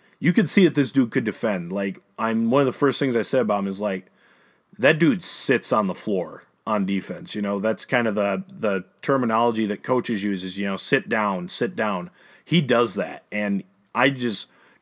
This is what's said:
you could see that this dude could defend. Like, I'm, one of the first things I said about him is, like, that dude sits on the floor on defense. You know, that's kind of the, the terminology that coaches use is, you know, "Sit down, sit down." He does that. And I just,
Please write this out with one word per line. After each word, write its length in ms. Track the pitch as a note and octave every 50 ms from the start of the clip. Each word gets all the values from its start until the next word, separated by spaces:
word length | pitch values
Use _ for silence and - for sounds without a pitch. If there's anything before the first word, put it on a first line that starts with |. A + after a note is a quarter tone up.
| _ _ _ _
you 160 | - D#3+ F3
could 160 | A#3 G3 D3
see 140 | - G3+ F#3+
that 100 | D#3 -
this 180 | D3+ C#3 B2+
dude 200 | - C3+ B2 A2+
could 140 | - C3 A#2
defend. 460 | G#2+ F#2+ - - A2 G2+ F#2 E2+ E2+
Like, 300 | F#2 G2+ G2 G2 F#2 - _ _ _ -
I'm, 320 | A2+ A2+ A2+ A2+ A2+ A2+
one 120 | B2 C#3+
of 40 | C#3+
the 80 | B2+ A#2
first 240 | - C#3+ C3+ B2+ -
things 180 | C#3+ C3+ A#2
I 60 | A#2
said 200 | G#2 - - C3
about 180 | A#2+ G#2+ G#2 G2+
him 80 | G2 G2
is, 120 | G2 G2
like, 280 | G#2 G#2 F#2+ F#2 - _ _ _ _ _ _ _ _ _ _ _ _ _ - -
that 180 | A#2 C#3 D#3+ D3+
dude 260 | E3+ D#3 A#2+ F2+ -
sits 480 | - - - - - B2+ A2 - -
on 140 | B2+ A2 G#2
the 80 | F#2+ F2
floor 520 | - - A2 G2+ F#2 E2+ D2 - - - _ _ _ _ A2+
on 160 | A2 G#2 G2
defense. 520 | F#2 G2 F#2+ F2 - - E2 - - -
You 80 | G#2+ G#2
know, 160 | G2+ G2+ G2+
that's 260 | G2 A2 A2 - -
kind 220 | - - B2 A#2 A2+
of 80 | G2+
the, 280 | G#2+ G2+ G2+ G2 F#2 F#2+ -
the 360 | - - A2 G#2+ G2 F#2+ F#2 - _ _ -
terminology 640 | - C#3 C3+ B2+ A2+ A2 A2+ A#2 A#2+ A2+ A2 A2 G2+
that 160 | G#2 - -
coaches 400 | - B2+ B2 - - A#2 G2 G2+
use 200 | G#2 G2 F#2 F2+
is, 140 | F#2 F2+ G2
you 80 | G2+
know, 120 | G2+ G2 F#2
"Sit 300 | - - - C3 F#2+ G#2
down, 400 | A#2 A2 G#2+ G2+ F#2+ F2+ F2 F2+
sit 280 | - - B2 G#2 F2+
down." 340 | G#2+ A2+ G#2+ G2 F2+ F2 F2 - _ - - - - _
He 160 | - D3+ F3
does 360 | D3 A#2+ A#2+ A#2 A#2+ A2+ F#2+
that. 280 | G2+ F2+ E2 - - - _
And 320 | - G#2 G#2 G2+ G2+ F#2+ - - _ _ _ _ -
I 160 | A2+ B2+ C#3+
just, 380 | C#3 B2+ B2 A#2+ G#2 - - - _ _ _ _ _ _